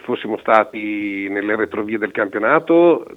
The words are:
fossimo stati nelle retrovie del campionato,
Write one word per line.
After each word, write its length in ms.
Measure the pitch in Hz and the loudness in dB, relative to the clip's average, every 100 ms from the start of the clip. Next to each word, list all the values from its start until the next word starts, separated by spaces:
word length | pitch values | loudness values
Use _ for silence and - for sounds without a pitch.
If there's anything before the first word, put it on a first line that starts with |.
fossimo 340 | - 120 110 107 | -4 -6 -4 -4
stati 880 | - 110 104 110 107 104 104 98 98 | 2 2 2 -4 -6 -4 -4 -6 -4
nelle 280 | 101 104 107 | -4 -2 -2
retrovie 420 | 107 - 107 110 | -2 -4 -4 -4
del 140 | 107 | -4
campionato, 960 | - 104 107 110 151 156 170 175 151 - | -2 -2 -2 2 0 4 4 6 4 -2